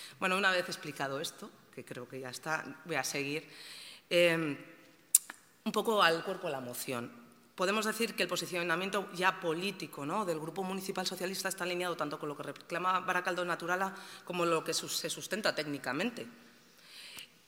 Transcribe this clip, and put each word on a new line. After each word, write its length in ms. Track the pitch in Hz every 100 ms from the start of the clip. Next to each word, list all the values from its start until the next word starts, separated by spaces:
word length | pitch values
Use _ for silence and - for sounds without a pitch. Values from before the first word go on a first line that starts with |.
| - -
Bueno, 180 | 190 185
una 140 | 196
vez 160 | 180 175
explicado 520 | 170 151 - 139 135
esto, 300 | 170 - - - -
que 100 | -
creo 240 | - 127 123
que 120 | 131
ya 100 | 131
está, 340 | 123 160 156 - -
voy 120 | 170 147
a 80 |
seguir, 440 | 131 143 139 151 - - - - - - -
eh, 460 | 175 175 165 156 143 - - - - - - - - - -
un 80 | 226
poco 300 | 214 208 208
al 220 | 170 165
cuerpo 240 | 190 185 175
de 40 |
la 80 | 135
moción. 640 | 123 123 - 123 120 - - - -
Podemos 300 | - 185 214
decir 320 | 214 214 226 226
que 80 |
el 40 | 180
posicionamiento 800 | 175 160 175 175 165 196 202 196
ya 260 | 175 185 185
político, 680 | 170 160 196 - 156 -
¿no?, 200 | 143 196
del 160 | 190 156
Grupo 240 | 160 160
Municipal 420 | 185 190 190 185 185
Socialista 420 | 180 180 190 190
está 140 | 180
alineado 340 | 180 175 180 165
tanto 220 | 151 151
con 100 | 151
lo 80 | 143
que 60 |
reclama 560 | 143 139 - 170 185 185
Baracaldo 460 | 180 180 180 180
Naturala 500 | 175 160 170 180 190 190 - -
como 220 | - 175 170
lo 180 | 160
que 100 | 156
sus-, 220 | 156 147 -
se 120 | 165
sustenta 440 | 156 - 196 -
técnicamente. 720 | - 151 143 131 135 226 226 123 - - - - - - - - - - -